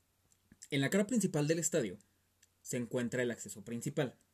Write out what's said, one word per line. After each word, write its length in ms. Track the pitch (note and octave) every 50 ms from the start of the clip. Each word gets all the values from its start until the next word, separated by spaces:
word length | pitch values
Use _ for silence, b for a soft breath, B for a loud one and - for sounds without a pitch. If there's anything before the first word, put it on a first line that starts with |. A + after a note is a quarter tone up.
| _ _ _ _ _ _ _ _ _ _ - _ - -
en 100 | D3+ C#3
la 80 | C#3 C3+
cara 180 | - G3 G#3
principal 400 | G#3 B3+ A3 F#3+ - - D3+ D3
del 120 | D3 E3 E3+
estadio 380 | E3 - - D#3 A#2 F#2+ F2 - - _ _ _ _ _ _ _ _ _ _ _
se 140 | - - C3+
encuentra 480 | B2 A#2+ A2 B2+ B2+ A#2+ A2+ - B2+ B2
el 80 | A#2+
acceso 320 | A2 - - G#2 - G#2+ -
principal, 540 | A2+ A#2 A#2 - D3 - D#3+ C#3+ A2+ - _ _ _